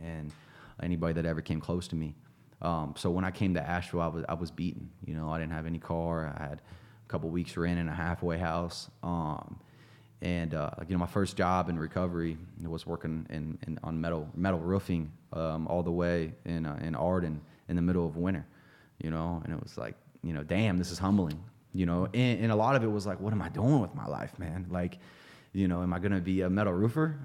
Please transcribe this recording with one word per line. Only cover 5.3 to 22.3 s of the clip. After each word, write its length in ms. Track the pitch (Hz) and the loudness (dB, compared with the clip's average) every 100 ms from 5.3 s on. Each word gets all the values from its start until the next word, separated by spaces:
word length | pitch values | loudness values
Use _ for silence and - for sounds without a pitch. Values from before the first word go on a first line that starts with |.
| 80 | -4
didn't 140 | 80 | -4
have 120 | 80 80 | -4 -4
any 140 | 82 | -4
car. 560 | - 85 82 82 78 73 | -2 -2 0 -2 -2 -6
I 60 | |
had 180 | 76 76 - - - - - | -8 -8 -12 -20 -20 -20 -6
a 20 | |
couple 220 | 82 80 | -4 -2
weeks 260 | 87 82 - | -2 -2 0
rent 240 | 85 87 | 0 2
in 80 | 82 | 0
a 60 | |
halfway 440 | 82 82 85 87 82 | -2 -2 0 0 0
house. 520 | 87 82 87 - - - | 0 0 -2 -6 -12 -8
Um, 580 | 85 85 78 73 - - - - - - - - | -4 -2 -2 -4 -8 -14 -16 -20 -20 -20 -20 -6
and, 320 | 85 87 82 | -2 0 0
uh, 180 | 76 73 - 85 | -2 -2 -4 -2
you 60 | |
know, 60 | 90 | 0
my 80 | 87 | 2
first 300 | - 95 - | 2 2 4
job 320 | 90 92 87 | 4 4 4
in 100 | 85 | 0
recovery 580 | 78 92 90 87 85 80 87 - | -2 0 0 0 -2 -2 -8 -10
was 240 | 82 82 82 | -6 -6 -4
working 400 | 85 80 80 80 | -4 -4 -4 -4
in, 280 | 78 78 78 - | -6 -6 -6 -6
in, 140 | 78 | -6
on 180 | 80 80 | -4 -2
metal, 280 | 82 82 76 - | 0 -2 -2 0
metal 240 | 95 90 | 2 2
roofing, 520 | 82 98 - 87 78 - - | 2 0 2 0 0 -8 -10
um, 340 | 85 80 80 80 | -2 0 0 0
all 140 | 87 | 2
the 100 | 87 | 2
way 420 | 85 87 87 80 - - | 2 4 2 0 -4 -4
in, 200 | 82 80 | -2 -2
uh, 120 | 73 | -2
in 100 | 78 | -2
Arden 480 | 71 80 92 85 76 - - - | 0 2 2 2 -2 -8 -14 -2
in 60 | 87 | 2
the 60 | |
middle 240 | 85 90 82 | 4 4 2
of 120 | 80 | 0
winter, 280 | 90 90 71 - - - - - | 0 0 -4 -14 -20 -20 -20 -8
you 80 | 80 | -4
know, 320 | 80 82 85 | -2 -2 -2
and 100 | 76 | -4
it 80 | 82 | -6
was 160 | - - | -6 -8
like, 180 | 57 - - - | -10 -10 -18 -10
you 100 | 82 | -6
know, 100 | 76 | -4
damn, 340 | 76 87 110 90 | 0 2 4 2
this 140 | 90 | 0
is 80 | 87 | 0
humbling, 440 | 95 101 85 78 - - _ | 4 4 4 -2 -10 -18 _
you 120 | - 87 | 0 2
know, 220 | 87 95 | 2 2
and, 280 | 107 127 | 4 4